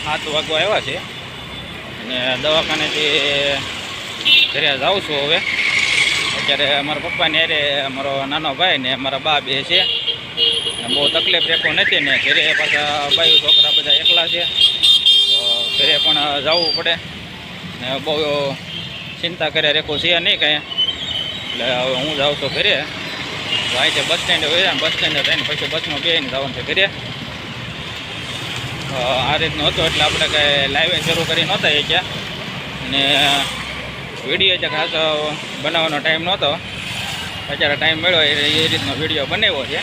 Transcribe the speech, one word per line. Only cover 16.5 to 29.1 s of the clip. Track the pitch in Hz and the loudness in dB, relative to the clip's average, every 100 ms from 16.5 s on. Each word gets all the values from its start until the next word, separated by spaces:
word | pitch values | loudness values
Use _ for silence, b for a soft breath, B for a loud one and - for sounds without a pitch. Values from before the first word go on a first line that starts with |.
| 170 165 - | 2 2 0
પડે | 165 170 - - - - - - - - | 0 -2 -4 -12 -12 -14 -14 -12 -12 -8
ને | 123 135 | -6 -4
બહુ | 147 151 151 143 139 131 - - - - - - | -2 -2 0 0 -2 -4 -8 -10 -10 -10 -12 -8
ચિંતા | 170 175 156 | -8 -2 -2
કરે | 151 151 | 2 2
રેખું | 147 156 147 | 2 0 0
છે | 165 170 | 2 2
નહીં | 185 196 | 2 2
કાંઈ. | 151 | 2
એટલે | 151 - - - - - - - - - 120 | 2 -2 0 0 0 -4 -4 -4 -8 -8 -4
હવે | 120 123 127 | -2 0 0
હું | 127 147 147 | 0 -2 0
જાઉં | 143 143 | 0 0
છું | 139 | -2
ઘરે. | 147 196 147 147 - - - - - - - - | 0 2 2 -2 -8 -8 -8 -8 -8 -4 -2 -2
તો | 127 | 0
અહીંથી | 151 151 | 0 0
બસ | 139 170 | 0 -2
સ્ટેન્ડે | - 170 151 | 0 0 2
વહી | 170 | 2
જાય, | 185 139 | 2 0
બસ | 160 | -2
સ્ટેન્ડે | 165 170 151 | 0 -2 0
થઈને | 139 160 | 0 -2
પછી | 131 151 143 | -2 -4 -4
બસમાં | 156 165 143 | -4 -4 -4
બેસીને | 165 165 131 | 0 0 0
જવાનું | 131 139 | -4 -4
છે | 135 | -6
ઘરે. | 120 156 190 151 - - - - - - - - - - - - - - - - - - - | -2 0 0 -2 -10 -10 -10 -10 -10 -10 -10 -10 -10 -10 -10 -10 -8 -8 -6 -6 -6 -8 -6
અ, | 131 | -2
આ | 123 | 0